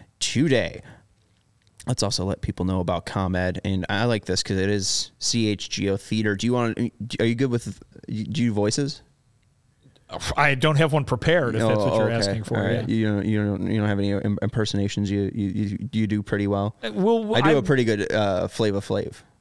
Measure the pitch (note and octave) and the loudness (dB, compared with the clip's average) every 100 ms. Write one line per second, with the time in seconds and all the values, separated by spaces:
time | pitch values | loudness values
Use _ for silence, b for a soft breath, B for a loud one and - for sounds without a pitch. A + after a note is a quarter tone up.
0 | B _ - A2+ D3+ B2 E2 - B B | B _ -4 0 2 2 0 -6 B B
1 | _ _ _ _ _ _ _ - - B2+ | _ _ _ _ _ _ _ -12 -6 -2
2 | G2+ - F#2 - - - F#2 F#2 F2+ F2 | -2 -2 -4 -4 -6 -4 -2 0 0 -2
3 | - G2+ F#2 F#2 F#2 F#2 F#2+ F#2+ F2+ G2 | -4 -4 -2 0 -2 -2 -4 -4 -2 -2
4 | A#2+ A2 - F2 - F#2+ G2 G#2 F#2+ - | 0 -2 -2 -4 -2 -2 0 0 -2 -4
5 | - - - A#2+ A2 G2+ - - G2+ G2 | -6 -6 -4 0 0 -2 -6 -4 -2 -2
6 | - A2 G#2+ G2+ A2+ B2 A#2 - A#2+ - | -2 -2 0 0 0 0 0 -2 -4 -6
7 | A2 - A2+ A#2 C3+ A#2 A2 - - - | -10 -2 0 2 0 -2 -4 -10 -16 -18
8 | - G#2+ - D3+ A#2+ G#2 G#2 A2 C#3 - | -10 -8 -4 0 0 2 2 0 -2 -6
9 | - _ _ _ _ _ _ _ _ _ | -16 _ _ _ _ _ _ _ _ _
10 | - - - - D3 C3+ D#3 D3 D#3+ D3 | -16 -10 -4 2 2 4 4 4 4 2
11 | B2 A2 - F3 B2 A2 A2+ G#2+ G2 A2 | 0 0 2 4 2 2 2 4 4 4
12 | G#2+ A#2 G2+ A2 G#2+ A2 G2 - A2 A2+ | 2 2 0 -2 -2 -2 0 0 0 0
13 | G#2+ G#2 G#2+ G#2+ G#2 F#2+ F#2 G#2+ G#2 G2+ | 2 2 2 2 0 0 0 0 2 2
14 | G2+ G2+ G2 G2+ A#2+ - G#2 G2+ G2+ - | 0 0 0 -2 -2 -2 0 0 -2 0
15 | G2+ G2+ G2 - G2 G2+ G2+ G2+ - A2 | 0 0 0 -2 -2 -2 -4 -4 -4 -2
16 | G#2+ G#2 G2+ G#2 G2+ G2 G2+ - - G#3 | 0 0 -2 -2 0 0 -2 -4 -6 -2
17 | G3 A#3 G#3+ G#3+ D3+ D3 G#2 C3+ A2+ G#2 | 2 2 2 2 4 4 4 2 2 2
18 | F#2+ G#2+ G2+ F#2 F#2 - G#2+ G2 - G2+ | 0 0 2 0 -2 0 0 0 -2 -4
19 | - - - _ | -4 -10 -20 _